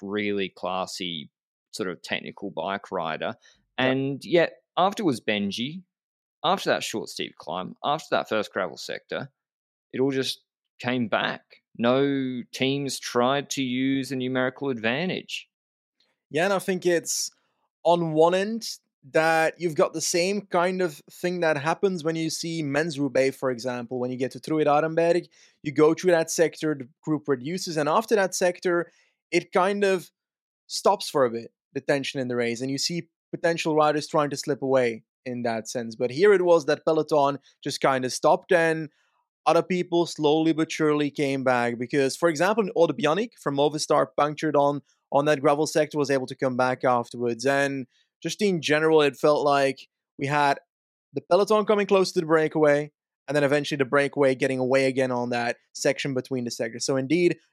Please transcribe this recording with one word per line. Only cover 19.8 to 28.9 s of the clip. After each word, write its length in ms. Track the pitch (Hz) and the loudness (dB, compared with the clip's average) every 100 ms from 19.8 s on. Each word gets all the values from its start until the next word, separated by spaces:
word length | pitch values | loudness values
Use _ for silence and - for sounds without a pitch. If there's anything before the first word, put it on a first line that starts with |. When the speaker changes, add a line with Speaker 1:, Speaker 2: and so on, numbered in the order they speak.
| 185 | 0
Speaker 2:
the 80 | 160 | 0
same 400 | - 180 180 202 | -2 0 0 -2
kind 400 | - 180 180 185 | -2 0 0 0
of 200 | 185 143 - | -2 -4 -18
thing 300 | - 180 180 | -8 -6 -2
that 180 | 165 147 | 0 0
happens 460 | 147 170 202 185 | 0 0 0 0
when 120 | 151 165 | -4 -2
you 120 | 160 | -4
see 320 | - 170 165 | -4 -6 -4
men's 380 | 147 139 170 139 | -2 0 -2 -2
Roubaix, 360 | 143 127 135 131 | -2 2 0 0
for 120 | 135 | -4
example. 500 | 123 123 123 120 127 | -4 -6 -8 -8 -6
When 120 | 123 | -6
you 60 | 127 | -4
get 140 | 127 | -6
to 80 | 123 | -6
Truid 260 | - 156 147 | -4 0 2
Arenberg, 600 | 147 160 160 170 175 170 _ _ _ | 2 2 0 2 2 -2 _ _ _
you 80 | 151 | -8
go 220 | 135 151 | 4 4
through 180 | 165 185 | 4 2
that 200 | 165 165 | 2 2
sector, 440 | - 156 - 156 147 | 2 0 0 -4 -4
the 120 | 127 _ | -8 _
group 260 | - 151 147 | -4 -4 -2
reduces, 500 | 135 127 180 - 156 | -2 -2 -6 -6 -2
and 100 | 147 | 2
after 280 | 175 226 220 | 0 2 0
that 200 | 190 - | 0 0
sector, 560 | 180 180 185 175 170 | 0 0 -2 -2 -2